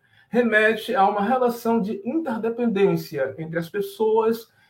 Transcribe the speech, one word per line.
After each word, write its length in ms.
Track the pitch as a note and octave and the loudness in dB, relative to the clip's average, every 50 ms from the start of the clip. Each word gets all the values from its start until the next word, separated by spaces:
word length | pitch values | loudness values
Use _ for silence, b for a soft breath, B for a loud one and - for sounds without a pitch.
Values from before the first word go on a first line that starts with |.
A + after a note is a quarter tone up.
| b b b b b b | b b b b b b
remete 640 | - A#3 B3 A3+ G#3+ G#3+ A3 G#3+ A3 A3 - - - | 0 0 2 4 4 4 4 4 2 0 -2 -2 2
a 100 | G3 F#3+ | 2 2
uma 140 | G3+ G#3 G3+ | 2 2 0
relação 600 | G3 G#3+ C4 C4 B3+ A#3+ A#3 - - A3+ A3+ A3+ | 0 0 2 2 2 0 0 0 -2 0 0 0
de 220 | F#3 G3+ A3 - - | 0 -2 -4 -6 -6
interdependência 1300 | A#3 C#4 E4 E4 C#4+ A#3 G#3+ G3+ A3+ A#3 A#3 A#3+ A#3 G3 G3 G3+ F3+ E3 D#3+ - - E3 C#3 C3+ - - - | -4 -4 -4 -4 -4 -4 -4 -4 -4 -2 -2 -2 0 2 4 4 4 2 0 -2 -6 -4 -4 -4 -4 -4 -8
entre 180 | D#3+ D#3+ E3 | -10 -6 -6
as 140 | E3+ E3+ - | -6 -6 -4
pessoas, 840 | - G3+ G3 - - - A3 A3 G#3+ A3 A3 A3+ A#3 A#3 - b b b b b | -4 -6 -6 -6 -4 -2 0 2 2 2 2 2 0 -2 -4 b b b b b